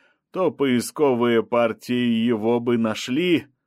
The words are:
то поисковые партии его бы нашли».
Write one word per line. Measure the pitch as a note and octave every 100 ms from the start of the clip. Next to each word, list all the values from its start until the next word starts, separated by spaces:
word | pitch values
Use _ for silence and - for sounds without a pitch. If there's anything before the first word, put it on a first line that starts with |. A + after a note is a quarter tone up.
| _ _ _
то | F3+ F3
поисковые | C3 C#3 B2 A2 - D3 B2 A#2+ A#2
партии | G#2 A#2+ A#2 G#2+ - B2 B2 A2+ A#2
его | A2 A2 A#2+
бы | A#2+ A#2
нашли». | A2 G#2 - C3 F3+ D3+ - _